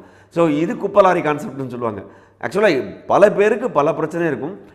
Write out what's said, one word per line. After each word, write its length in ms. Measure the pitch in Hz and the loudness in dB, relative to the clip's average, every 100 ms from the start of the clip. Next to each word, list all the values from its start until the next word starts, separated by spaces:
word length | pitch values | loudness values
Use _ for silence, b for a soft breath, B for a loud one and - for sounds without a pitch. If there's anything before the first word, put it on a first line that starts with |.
| B B B | B B B
So 200 | - 165 | 0 0
இது 260 | 147 170 | 2 -2
குப்பலாரி 480 | 170 190 208 190 180 | -4 -2 4 4 4
கான்செப்ட்னு 460 | 156 151 143 135 131 | 0 -4 -6 -10 -10
சொல்லுவாங்க. 340 | 120 120 101 98 B B B | -6 -6 -6 -12 B B B
ஆக்சுவலா 560 | - 185 214 143 101 - - | -6 2 2 2 -4 -12 0
பல 240 | 123 202 | 4 4
பேருக்கு 400 | 175 208 233 240 | 4 2 2 -2
பல 240 | 151 143 | 0 0
பிரச்சனை 320 | 147 156 170 170 | -2 -4 -2 -2
இருக்கும், 320 | 127 139 202 B | -2 -6 -12 B